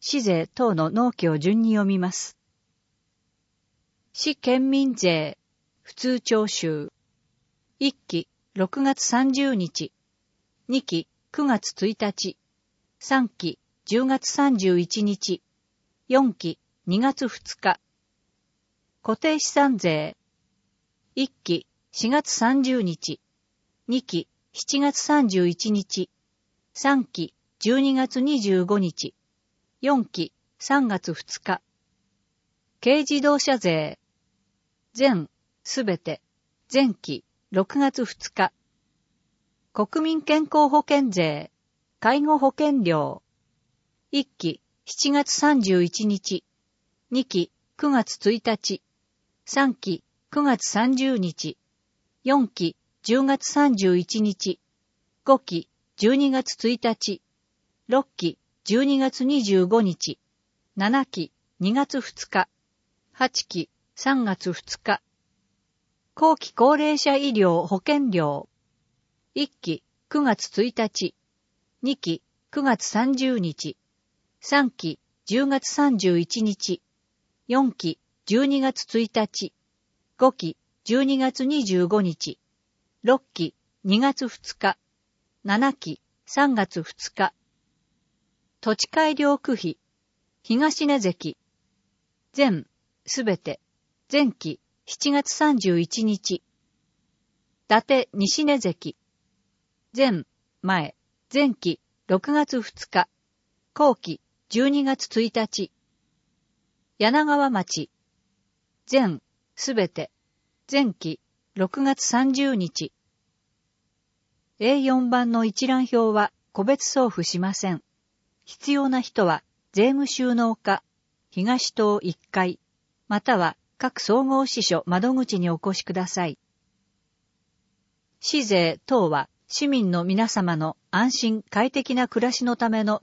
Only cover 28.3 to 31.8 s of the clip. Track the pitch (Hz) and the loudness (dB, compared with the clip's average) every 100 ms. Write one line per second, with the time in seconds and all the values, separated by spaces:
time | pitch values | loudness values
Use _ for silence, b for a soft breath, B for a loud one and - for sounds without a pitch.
28.3 | 285 202 185 180 208 180 - - _ _ | 0 2 2 2 0 0 -4 -12 _ _
29.3 | _ _ _ _ _ 262 269 - - 165 | _ _ _ _ _ 0 0 0 -6 -8
30.3 | _ _ _ - 277 247 190 - 160 - | _ _ _ -2 0 2 -2 -4 -10 -10
31.3 | - - 180 _ _ | -14 -6 -6 _ _